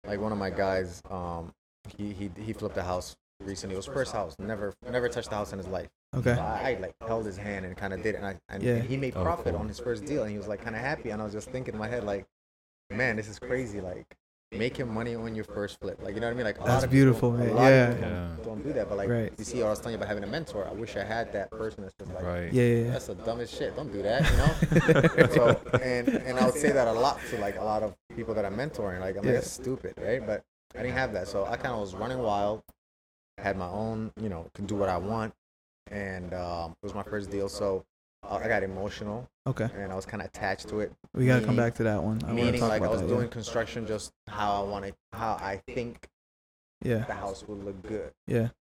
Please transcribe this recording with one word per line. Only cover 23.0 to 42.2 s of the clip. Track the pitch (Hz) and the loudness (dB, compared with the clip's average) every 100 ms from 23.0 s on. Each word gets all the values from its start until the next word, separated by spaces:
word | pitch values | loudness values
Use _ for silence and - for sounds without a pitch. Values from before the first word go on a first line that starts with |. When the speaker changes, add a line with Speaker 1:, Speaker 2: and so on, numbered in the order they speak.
| - | -6
Speaker 1:
the | 92 | -6
dumbest | - 117 117 - | -4 -4 -6 -4
shit. | 135 - | -6 -4
Don't | 147 | -6
do | 104 | -2
that," | 98 123 156 | 0 4 4
you | - | 6
know? | 139 - 160 165 - 151 127 - 123 | 6 4 6 6 8 8 6 8 6
Speaker 2:
<laughs> | |
Speaker 1:
So, | - 123 - - 120 | 8 6 6 2 0
and, | 127 123 120 | 2 2 2
and | 240 131 127 | 0 0 4
I | 127 | 4
would | 123 | 6
say | 147 | 4
that | 139 120 | 6 4
a | |
lot | 113 135 - - | 4 4 2 -4
to, | 117 | -2
like, | 101 98 | -2 -2
a | |
lot | 104 107 | 0 0
of | 107 - _ - | 0 -6 _ -8
people | 113 | -4
that | 107 98 | -2 -2
I'm | 101 | -2
mentoring. | 147 151 104 90 | -4 -2 -4 -2
Like, | 92 98 | -4 -2
I'm | |
like, | 101 | 2
Speaker 2:
Yeah. | 123 | 2
Speaker 1:
"That's | - | 2
stupid," | - 127 131 92 - | -6 -6 -4 -6 -6
right? | 92 127 110 | -2 -2 0
But | 104 - _ _ - | -4 -6 _ _ -6
I | |
didn't | 123 123 | -4 0
have | 131 | -2
that, | 104 90 | -2 -2
so | 101 98 | -2 -2
I | 120 | -2
kinda | 131 117 | -2 -4
was | 101 92 | -4 -4
running | 113 127 | -4 -2
wild, | 113 101 101 107 - _ _ _ _ _ _ - | 0 2 2 0 -6 _ _ _ _ _ _ -6
had | 98 95 | -2 -2
my | 90 | -2
own, | 98 110 110 110 - | -2 -2 -2 -6 -6
you | 110 | -6
know, | 85 82 | -6 -10
could | - 98 | -8 -4
do | 104 | 0
what | 95 | 2
I | 90 | 2
want, | 95 113 110 - _ _ _ _ - | 0 -2 -4 -8 _ _ _ _ -12
and, | 104 98 92 90 | -8 -6 -6 -6
um, | 90 87 87 82 | -6 -4 -4 -6
it | 85 104 | -8 -10
was | |
my | 98 | -8
first | 101 104 95 | -4 -6 -4
deal, | 98 98 | -2 -2
so | - 104 95 - _ _ _ | -2 0 0 -4 _ _ _
I, | 101 101 | -6 -4
I | 110 | 2
got | 107 | 0
emotional. | 95 95 101 - 104 110 131 _ - | 0 -4 -6 -6 -6 -8 -10 _ -4
Speaker 2:
Okay. | 127 - 98 | -2 -2 -2
Speaker 1:
And | 98 | -6
I | 95 | -6
was | 95 | -6
kinda | 104 92 | -8 -8
attached | - 101 95 - | -4 -2 -2 -4
to | 107 | -4
it. | 104 - - | -4 -6 -10
Speaker 2:
We | - 127 | 2 6
gotta | 127 | 6
come | 110 123 | 6 4
Speaker 1:
Meaning, | 117 | 2
Speaker 2:
back | 120 | 2
to | |
that | 113 104 | 2 2
one. | 90 110 | 0 -2